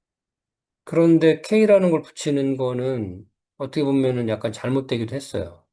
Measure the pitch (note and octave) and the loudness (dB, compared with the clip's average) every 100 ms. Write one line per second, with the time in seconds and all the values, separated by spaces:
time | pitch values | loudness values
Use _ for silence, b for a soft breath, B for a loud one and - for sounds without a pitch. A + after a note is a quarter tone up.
0 | _ _ _ _ _ _ _ _ - D#3+ | _ _ _ _ _ _ _ _ -4 2
1 | E3 D#3+ D#3+ D#3 - G#3+ G#3 G3 F3+ D#3+ | 4 6 4 2 0 2 6 6 4 0
2 | - - D#3 C#3+ C3+ C3 B2+ B2+ B2+ B2+ | -4 -8 -2 -2 0 -2 -4 -4 -4 -4
3 | G2 F#2 - _ _ - C3+ D#3 C#3 C#3 | -6 -10 -18 _ _ -12 -8 -4 0 0
4 | C3 B2 A2+ G#2+ A2+ G#2+ A#2+ C3+ C3+ A#2 | 0 0 -2 -4 -4 -6 -4 -2 -2 -4
5 | A2+ C3+ - F#2+ E2 - _ | -6 -8 -8 -8 -8 -12 _